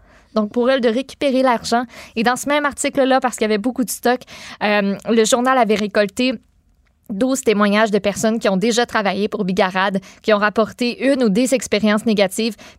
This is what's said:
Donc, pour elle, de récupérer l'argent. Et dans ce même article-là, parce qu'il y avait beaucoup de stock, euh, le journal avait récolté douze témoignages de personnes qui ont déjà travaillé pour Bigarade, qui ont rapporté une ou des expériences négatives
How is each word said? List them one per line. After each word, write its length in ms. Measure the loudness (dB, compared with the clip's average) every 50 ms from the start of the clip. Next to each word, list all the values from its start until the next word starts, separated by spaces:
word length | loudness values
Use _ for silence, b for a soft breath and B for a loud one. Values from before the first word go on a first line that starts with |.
| b b b b b b b
Donc, 180 | -4 -2 -2
pour 180 | -2 -2 0 2
elle, 120 | 2 2
de 80 | 2 0
récupérer 540 | 0 -2 -4 -6 -6 -4 -2 0 2 2 2
l'argent. 420 | 2 0 0 -2 -2 -2 -2 -2 B B B B B B
Et 60 | -2 0
dans 120 | 0 -2
ce 140 | -2 -2 -2
même 160 | -2 0 -2
article-là, 560 | -2 -4 -4 -6 -4 0 0 2 2 2 2
parce 160 | 0 -2 -4
qu'il 60 | -2 -2
y 20 |
avait 120 | -2 -2
beaucoup 280 | -2 -2 -4 -2 -4 -4
de 40 | -6
stock, 300 | -4 -2 0 0 0 -2 -4 B B B B B B B
euh, 360 | -2 0 0 0 0 0 -2 -4 -2 0
le 140 | 2 2 2
journal 340 | 2 2 2 4 4 4
avait 180 | 4 4 2 2
récolté 580 | 0 -2 -2 0 0 0 0 0 -2 -2 -2 -2 -4 _ _ _ _ _ _ _ _ _ _ _ _ _ -8
douze 300 | -4 -2 0 0 0 0
témoignages 500 | 0 0 2 2 2 2 2 2 2 2
de 80 | 0 0
personnes 400 | 0 -2 -2 -2 -2 -2 0 0
qui 100 | 0 0
ont 80 | 0
déjà 280 | 0 0 0 2 0 0
travaillé 440 | 0 0 -2 -2 -2 -2 -2 -4 -4
pour 160 | -4 -4 -4
Bigarade, 540 | -2 0 0 0 0 0 0 0 0 -2 -4 B B B B B
qui 100 | 0 0
ont 60 | 2
rapporté 760 | 2 0 0 0 -2 -2 -2 -4 -4 -4 -2 -2 0 0 2
une 100 | 2 2
ou 60 | 2
des 240 | 2 2 2 2 0
expériences 520 | -2 -2 -2 -2 0 2 2 2 2 0
négatives 500 | 0 2 2 0 0 0 -2 -4 -4 -4 B B B B